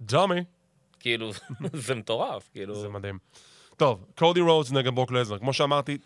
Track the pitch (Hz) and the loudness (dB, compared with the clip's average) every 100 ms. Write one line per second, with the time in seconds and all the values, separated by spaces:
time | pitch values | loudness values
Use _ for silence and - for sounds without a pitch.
0 | 107 135 196 175 175 _ _ _ _ _ | 0 2 2 0 -4 _ _ _ _ _
1 | 123 117 110 98 - 127 143 156 117 123 | -4 -2 -4 -10 -12 -10 -8 -8 -6 -6
2 | 101 113 247 107 - - 98 104 104 101 | -2 -2 -2 -6 -12 -12 -10 -8 -8 -8
3 | 98 95 - - - - - _ 147 104 | -10 -12 -14 -20 -20 -20 -20 _ 2 2
4 | 95 - 165 175 170 160 131 135 127 127 | -6 2 4 4 6 4 4 0 0 0
5 | 127 123 117 104 123 131 143 143 135 143 | 0 0 0 -2 -4 0 2 2 0 -6